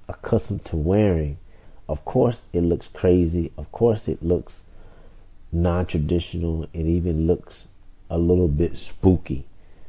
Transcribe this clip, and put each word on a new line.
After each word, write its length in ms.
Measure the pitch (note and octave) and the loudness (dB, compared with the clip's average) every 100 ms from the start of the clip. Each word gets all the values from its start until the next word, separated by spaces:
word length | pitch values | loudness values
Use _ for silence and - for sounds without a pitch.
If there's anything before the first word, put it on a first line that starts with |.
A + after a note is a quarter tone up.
| - | -14
accustomed 560 | - - A2+ - G2+ - | -12 -2 -2 0 -6 -4
to 100 | D#2+ | -2
wearing, 640 | D#2+ G#2 G#2 E2 D2 D2+ - - - - - | 2 4 4 2 -2 -6 -14 -20 -20 -14 -10
of 160 | D2+ - | -10 -2
course 360 | C3 B2 A#2 - | 2 2 0 -4
it 80 | F2 | 0
looks 260 | E2+ D#2+ - | 0 0 -6
crazy, 640 | - F#2 F2+ E2 E2+ D#2+ - | 0 4 4 4 0 -4 -8
of 140 | D2+ | -10
course 360 | - A#2 G#2+ - | 0 2 2 -4
it 160 | - | -4
looks 380 | E2 F2 - - - - - - - - - - - | 0 0 -2 -18 -20 -20 -20 -20 -20 -20 -20 -20 -6
non-traditional, 1120 | E2+ F2 F2 - E2 D2+ F2 - F2 E2+ D#2+ - | 0 0 0 -2 -2 0 -2 -2 -4 -4 -4 -6
it 120 | D#2+ D#2+ | -4 0
even 420 | F2 F2 D#2 E2 | 0 0 0 2
looks 400 | E2+ - - - - - - - | 0 -4 -20 -20 -20 -20 -20 -6
a 80 | E2+ | 0
little 300 | E2+ F2+ F2 | 4 4 4
bit 300 | D2 E2+ - | 2 0 -2
spooky 680 | - - F#2+ F2 - C2+ - - - - | -8 2 4 4 0 -8 -8 -16 -20 -18